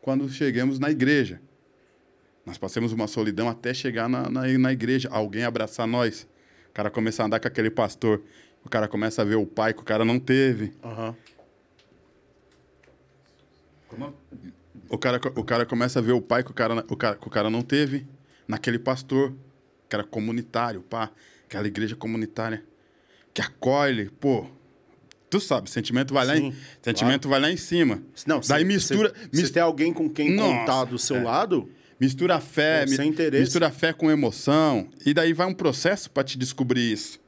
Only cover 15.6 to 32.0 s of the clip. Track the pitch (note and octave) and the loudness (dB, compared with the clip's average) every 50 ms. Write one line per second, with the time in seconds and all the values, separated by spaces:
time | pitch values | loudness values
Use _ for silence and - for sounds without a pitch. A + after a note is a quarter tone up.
15.6 | A#2+ A#2 - A#2 A#2+ B2 B2+ C#3 A2+ A2 B2 A#2+ - - A#2+ A#2+ B2+ B2+ - - | 0 0 0 0 0 0 0 0 2 2 2 2 2 2 0 0 0 -2 -2 -2
16.6 | A#2+ A2+ A#2 A#2 A2 - A2 - - A2+ G#2 - - - - A2+ G#2 A2 A2 A#2 | 0 0 0 -2 -4 -6 -6 -2 -2 -2 -2 -2 -10 -4 -2 0 0 2 0 -2
17.6 | B2 C3 C#3 C#3+ D3+ C#3 C3+ C#3 C3 - - - _ _ _ _ _ - G#2+ G#2+ | -2 0 2 2 2 2 0 -6 -8 -10 -20 -20 _ _ _ _ _ -10 -10 -4
18.6 | - - A#2 A#2 A#2+ C3+ C3 C3 C3 - C3+ C3 C#3 C3 C3 C3+ - - _ _ | -2 -2 -2 0 0 -2 -2 -2 -4 0 2 2 2 2 -2 -8 -18 -20 _ _
19.6 | _ _ _ _ _ _ - G#2+ G#2 - - A2+ G#2+ A2+ A2+ A#2+ A#2+ - - A#2 | _ _ _ _ _ _ -4 -4 -4 -4 -6 -4 -4 -2 -4 -4 -6 -4 -2 -2
20.6 | A#2 A#2+ A2 F#2+ F2 - - A2+ A2 G#2+ - _ - - - _ _ _ - G2 | -2 -2 -4 -8 -10 -8 -6 -6 -6 -6 -8 _ -20 -20 -20 _ _ _ -8 -4
21.6 | G#2 G#2 G#2 G#2+ A2 G#2+ A2+ - - A2 A2+ A2+ A2 G#2+ A2 - A2+ A2+ A2 G#2+ | -4 -4 -2 -2 -4 -4 -6 -6 -6 -6 -4 -4 -6 -6 -6 -6 -6 -6 -6 -8
22.6 | - - _ _ _ _ _ _ _ _ _ _ _ _ _ - - - - _ | -10 -16 _ _ _ _ _ _ _ _ _ _ _ _ _ -6 -6 -6 -8 _
23.6 | - B2 C3+ C#3+ C#3+ C#3 C3 A2+ G#2 F#2+ - - - C#3+ C3 A2 E2+ C#2 - - | 0 2 2 4 4 2 0 -2 -4 -6 -10 -2 0 2 2 2 0 -6 -16 -20
24.6 | _ _ _ _ _ _ _ _ _ _ - _ _ _ - G3+ - - - A#2+ | _ _ _ _ _ _ _ _ _ _ -20 _ _ _ -4 -4 0 0 -2 -2
25.6 | F#2+ - - - G#2 - A#2 B2+ C#3 C3+ C3+ C#3 B2+ B2+ D3 D#3 D3 C3+ C3 - | -2 -4 -6 -6 -4 -2 0 -2 -2 0 2 0 2 2 2 2 0 0 -6 -10
26.6 | - - - - - A#2+ A#2 - A#2+ A#2+ C3+ C#3 C3 C#3+ C3+ C3+ C#3 D3+ F3+ F3 | -16 -20 -20 -10 -4 -4 -2 2 4 2 2 2 2 2 2 2 2 2 0 -2
27.6 | - - F3 F3 E3+ C3+ G#2+ F#2 - - - - - D3 D#3 C#3 A#2 A#2+ C#3 D3+ | -4 -2 2 4 4 4 2 -2 -6 -14 -18 -12 -2 0 0 0 2 2 2 4
28.6 | E3 F#3 G3+ F#3+ - - C#3 - G#3+ - - - - - - D3 F3+ C3+ C3+ E3+ | 4 2 2 0 0 2 2 2 2 2 0 -4 -16 -2 0 0 0 2 2 2
29.6 | E3+ E3+ D#3+ C#3 D3+ E3+ E3+ D#3+ D#3+ D3+ D3+ D3+ D3+ D3+ F3+ G3+ A3 G3 D3+ A#2+ | 4 4 2 2 0 0 0 0 -2 -4 -2 0 0 2 2 4 4 2 2 2
30.6 | A#2 - B2+ C3 C3 B2 B2 A#2+ - - C#3+ B2+ A#2+ A#2 A#2+ D3 G3+ A3 F#3 C#3+ | 0 0 2 0 0 -2 -2 -4 -2 0 0 0 0 0 0 0 2 2 0 -2
31.6 | - - - - _ _ _ _ | -2 -4 -14 -20 _ _ _ _